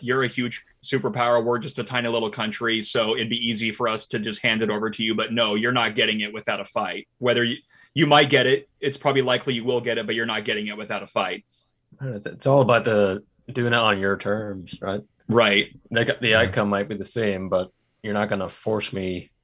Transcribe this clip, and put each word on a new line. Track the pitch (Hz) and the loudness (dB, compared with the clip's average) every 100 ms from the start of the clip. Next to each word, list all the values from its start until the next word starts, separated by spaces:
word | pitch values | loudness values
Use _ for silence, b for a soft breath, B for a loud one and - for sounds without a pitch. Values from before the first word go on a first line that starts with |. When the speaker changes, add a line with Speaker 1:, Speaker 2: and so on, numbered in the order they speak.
Speaker 1:
you're | 120 131 | -2 0
a | 123 | 0
huge | - 120 - - _ | -2 -6 -6 -16 _
superpower. | - 135 120 113 120 120 | -4 -2 0 0 2 2
We're | 117 120 | 2 -2
just | 135 - | -4 -8
a | |
tiny | 110 123 120 | -4 -2 0
little | 117 110 | -2 -2
country, | 110 107 104 117 113 | -4 -6 -4 -2 -2
so | 104 120 110 | 0 0 0
it'd | 117 113 | 0 -2
be | 117 117 | -4 -4
easy | 110 113 | -2 -4
for | 104 117 | -2 -2
us | 110 - | -4 -4
to | 117 | -6
just | 107 104 | -6 -2
hand | 120 110 | 0 0
it | 110 | 0
over | 107 110 | -2 -4
to | 107 | -4
you. | 113 | -2
But | 110 110 | -2 -2
no, | 113 110 104 | 0 0 0
you're | 117 | 0
not | 123 113 | 0 0
getting | 107 110 107 | 0 0 0
it | 104 | -4
without | 107 110 101 | -6 -6 -6
a | |
fight. | 98 113 98 92 - - | -4 -4 -4 -6 -12 -4
Whether | 120 120 | 0 2
you, | 120 - _ b b | 0 -4 _ b b
you | - 147 | 0 6
might | 147 143 | 6 8
get | 135 127 | 4 4
it, | 139 - _ | 2 0 _
it's | 147 - | -6 -2
probably | 147 139 | 0 2
likely | 127 123 139 | 2 0 0
you | 117 | -4
will | 120 123 | 0 0
get | 113 113 | 0 -2
it, | 110 | -2
but | |
you're | 113 | -2
not | 113 110 107 | -2 -4 -2
getting | 104 107 | -4 -4
it | 104 | -8
without | 104 104 | -8 -8
a | 98 | -4
fight." | 113 92 92 - b b b _ - | -2 -2 -4 -12 b b b _ -14
Speaker 2:
It's, | 135 104 - | -10 -8 -10
it's | - 135 | -2 4
all | 120 | 6
about | 104 117 | 6 4
the | 113 104 101 98 - _ - | 4 4 4 2 -8 _ -10
doing | 127 120 | -2 2
it | 120 | 4
on | 110 98 | 4 2
your | 98 98 | 2 0
terms, | 101 107 104 95 85 - | -2 -2 -4 -10 -12 -10
right? | 98 101 - _ - | -6 -6 -8 _ 2
Speaker 1:
Right. | 113 107 101 - - - | 4 6 4 0 -6 -4
Speaker 2:
The, | 113 117 - | 0 0 0
the | 120 | 4
Speaker 3:
Yeah. | 110 | 4
Speaker 2:
outcome | 117 95 104 | 4 2 0
might | 101 101 | 0 -2
be | 104 | -6
the | |
same, | 95 120 107 95 92 | -6 -2 -2 -2 -2
but | 92 95 _ _ _ | -2 -4 _ _ _
you're | 110 | -4
not | 104 104 | -2 0
gonna | 101 92 | -2 -6
force | - - 107 - | -6 -4 -2 -4
me | 98 92 90 - _ | -6 -6 -6 -10 _